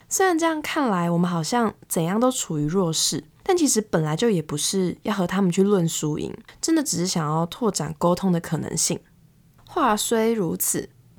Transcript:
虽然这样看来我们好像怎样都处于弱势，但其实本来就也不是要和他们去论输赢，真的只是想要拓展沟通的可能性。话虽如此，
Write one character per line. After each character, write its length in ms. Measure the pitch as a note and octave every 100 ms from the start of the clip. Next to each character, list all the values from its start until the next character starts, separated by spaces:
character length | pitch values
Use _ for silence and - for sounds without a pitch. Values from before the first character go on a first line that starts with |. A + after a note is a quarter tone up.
| -
虽 180 | - F#4+
然 140 | D#4+
这 60 | E4
样 160 | D#4
看 280 | D4 D#4+ C4
来 220 | F#3 E3+
我 60 | E3+
们 120 | F3+
好 140 | F3
像 300 | D#3 A#3+ A3+ - -
怎 160 | - E3
样 120 | G#3
都 140 | B3+
处 260 | B3+ - D#3
于 80 | D3
弱 280 | F#3+ F3
势， 320 | D#3 - - - _
但 140 | - F4+
其 100 | C#4+
实 140 | A3
本 200 | G#3 F3+
来 140 | D#3 D#3+
就 140 | A#3
也 120 | F#3
不 140 | D3+ D3
是 420 | - G3 F3+ E3
要 120 | -
和 140 | G3 F3
他 140 | F#3
们 100 | F#3+
去 100 | F3
论 240 | G3 G3+ E3
输 320 | - D3+ D3+
赢， 160 | - - - -
真 120 | -
的 80 | D#4+
只 140 | C#4+ E3
是 100 | F3+
想 220 | F3+ D3+
要 180 | D#3+ E3+
拓 240 | - A3
展 240 | - D3+ D#3
沟 180 | F3 F3+
通 160 | F#3+
的 80 | E3+
可 180 | - D#3+
能 200 | - D#3+
性。 240 | - - - _ _ _ _ _ -
话 300 | F4+ C4+ G#3+
虽 360 | - A3+ A3
如 220 | A3+ E3+ F3+
此， 340 | - - - _ _